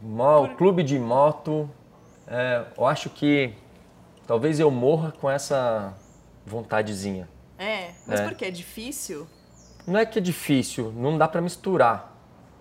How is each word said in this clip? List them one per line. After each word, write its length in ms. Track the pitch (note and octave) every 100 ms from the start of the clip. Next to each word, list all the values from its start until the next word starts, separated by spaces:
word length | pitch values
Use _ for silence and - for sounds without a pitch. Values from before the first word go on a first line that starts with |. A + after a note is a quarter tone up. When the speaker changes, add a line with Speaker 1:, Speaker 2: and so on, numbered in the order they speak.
Speaker 1:
Mo-, 460 | A2+ A2 C3+ D3+ C3+
Speaker 2:
Por 80 | -
Speaker 1:
clube 260 | F3+ F3+
de 160 | C#3+ C#3
moto, 680 | A#2 B2 D3 D3+ - D#3 D3 C3+ - - - - -
é, 380 | A#2+ B2+ A#2+ A2+ -
eu 80 | A#2+
acho 240 | D3+ C#3
que 440 | - D3 C#3+ B2+ G#2+ - - - - - - -
talvez 320 | A#2 C#3 D3+
eu 100 | D#3
morra 420 | B2+ B2+ D#3+ D#3+ -
com 100 | C#3
essa 640 | C#3 - C#3+ B2 A2 G2 F#2+ - - - - -
vontadezinha. 800 | A2+ A2 A2 G#2+ G2+ G2 F#2+ F2 - - -
Speaker 2:
É? 340 | F#3+ G#3+ F3 F3 -
Mas 140 | G#3+
Speaker 1:
É. 80 | D3
Speaker 2:
por 80 | G#3
quê? 100 | G3
É 60 |
difícil? 760 | F3 F3+ - A#3 D4 - D#3 D#3+ - _ - - - -
Speaker 1:
Não 120 | F#3+
é 60 | A3+
que 120 | A3
é 20 |
difícil, 720 | F3+ D#3+ - C#3 A#2 - A2+ A2+
não 220 | B2+ D#3
dá 100 | D#3+
pra 140 | E3+
misturar. 760 | F3 F3 - F3+ A#2+ A2 - - - - - -